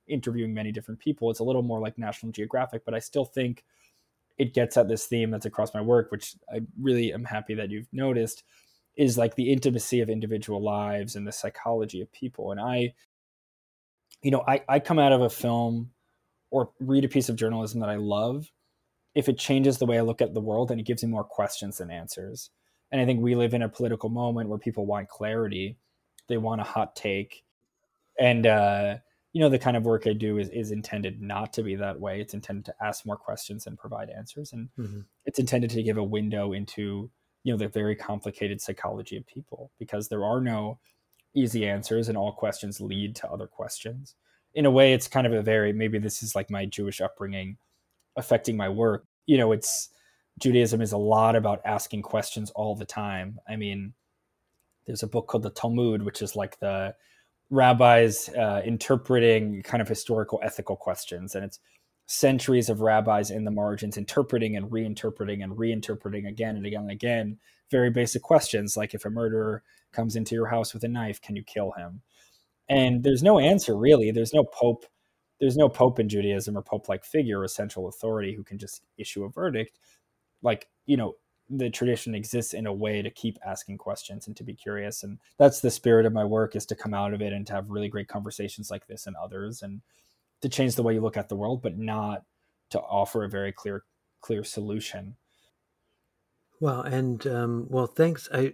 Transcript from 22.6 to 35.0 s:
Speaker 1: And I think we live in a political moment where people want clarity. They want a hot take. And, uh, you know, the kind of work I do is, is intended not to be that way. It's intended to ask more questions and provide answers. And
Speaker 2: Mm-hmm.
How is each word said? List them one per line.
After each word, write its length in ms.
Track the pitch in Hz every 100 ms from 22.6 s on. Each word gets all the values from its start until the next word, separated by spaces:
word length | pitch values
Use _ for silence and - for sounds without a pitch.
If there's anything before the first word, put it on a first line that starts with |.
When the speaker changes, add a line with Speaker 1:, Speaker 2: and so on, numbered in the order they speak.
| _ _ -
Speaker 1:
And 80 | 135
I 40 |
think 160 | 127 120
we 140 | 120
live 180 | 120 120
in 100 | 120
a 60 | 113
political 400 | - 117 110 113
moment 400 | 120 120 117 107
where 100 | 104
people 280 | 117 110 101
want 220 | 104 101
clarity. 680 | - 107 113 107 95 98 113 _ _ _ _ -
They 100 | 117
want 220 | 110 110
a 40 |
hot 300 | 104 107 101
take. 500 | - 104 98 104 - _ _ _ _ _ _ _ -
And, 280 | 123 117 113
uh, 520 | 107 101 101 101 110 _ _ _
you 80 | 165
know, 80 | 151
the 100 | 131
kind 180 | 131 120
of 80 |
work 220 | 117 113 117
I 80 |
do 240 | 107 107 104
is, 100 | 95
is 220 | 117 107
intended 500 | 104 104 107 98 104
not 320 | 101 101 107
to 80 | -
be 120 | 107
that 260 | 98 101 95
way. 200 | 98 98
It's 120 | 104
intended 320 | 101 - 101 101
to 80 | -
ask 240 | 107 101
more 120 | 107 101
questions 500 | - 104 - 104 110
and 100 | 110
provide 320 | - 110 107
answers. 440 | 110 113 147 147
And 180 | 117 117 -
Speaker 2:
Mm-hmm. 220 | 107 104